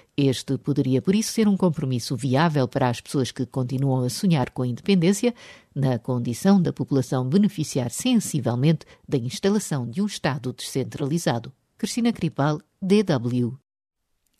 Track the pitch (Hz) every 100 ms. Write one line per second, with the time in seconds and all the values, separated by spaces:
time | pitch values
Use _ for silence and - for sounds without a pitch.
0 | _ - 139 123 - 135 - 143 131 131
1 | 147 202 226 - 208 196 185 151 135 123
2 | - 123 131 127 170 147 123 139 127 117
3 | - 147 123 - 127 - 127 135 139 131
4 | 123 - 196 160 123 - 127 120 - 196
5 | 165 202 240 233 - - _ 151 135 120
6 | - 123 123 117 196 202 156 - 143 139
7 | 131 135 127 175 208 - 151 143 123 -
8 | 247 240 - 151 113 120 147 160 - -
9 | - 139 120 - 196 208 - 147 120 127
10 | 208 - 160 127 127 - - 139 120 -
11 | 143 170 170 117 123 - _ - 208 -
12 | 233 - 160 - 143 151 _ - 185 208
13 | 196 135 120 123 120 131 _ _ _ _
14 | _ _ _